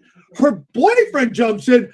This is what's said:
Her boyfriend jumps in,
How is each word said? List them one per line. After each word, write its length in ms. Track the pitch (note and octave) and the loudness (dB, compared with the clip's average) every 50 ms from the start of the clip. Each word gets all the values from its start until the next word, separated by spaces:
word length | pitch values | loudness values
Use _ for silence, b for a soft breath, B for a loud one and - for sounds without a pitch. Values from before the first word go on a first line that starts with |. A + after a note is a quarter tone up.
| b b b b b b - | b b b b b b -4
Her 160 | - B3 D4 | -2 0 0
boyfriend 840 | A#3+ F3 C#3+ _ _ A3+ C4+ G4 A#4 B4 A4+ - - C#4+ C4 A3+ - | 0 -2 -8 _ _ 0 0 2 2 2 0 0 -2 -4 -4 -4 -2
jumps 360 | - A#3+ A3+ G#3+ G3+ - - | -2 -2 -2 -2 -4 0 2
in, 220 | B3+ A#3+ G#3 - | 2 2 2 0